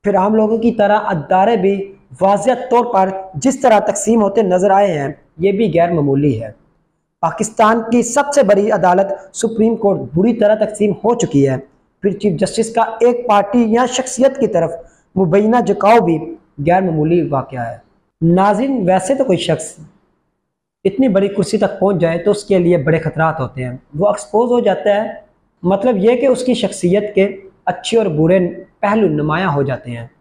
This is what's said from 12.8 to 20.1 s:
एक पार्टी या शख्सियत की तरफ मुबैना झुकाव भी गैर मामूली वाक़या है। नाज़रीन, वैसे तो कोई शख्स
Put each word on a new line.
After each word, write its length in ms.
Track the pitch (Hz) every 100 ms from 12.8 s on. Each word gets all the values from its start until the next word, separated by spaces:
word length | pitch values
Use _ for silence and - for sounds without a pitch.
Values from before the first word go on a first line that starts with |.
| 226 226
एक 220 | 240 240 240
पार्टी 360 | 202 202 247 226
या 180 | 226 254
शख्सियत 500 | 262 262 - 269 269
की 100 | 226
तरफ 380 | 175 165 - - _ _ 185
मुबैना 460 | 180 196 214 240
झुकाव 380 | 180 202 196 233
भी 160 | 175 156 - - _ -
गैर 220 | 143 180
मामूली 380 | 190 160 156 170
वाक़या 400 | 147 139 123 127
है। 180 | 117 113 _ _ _ _
नाज़रीन, 640 | 165 175 196 202 269 254
वैसे 320 | 175 185 185 269
तो 80 |
कोई 140 | 240 180
शख्स 360 | - 151 - - - _ _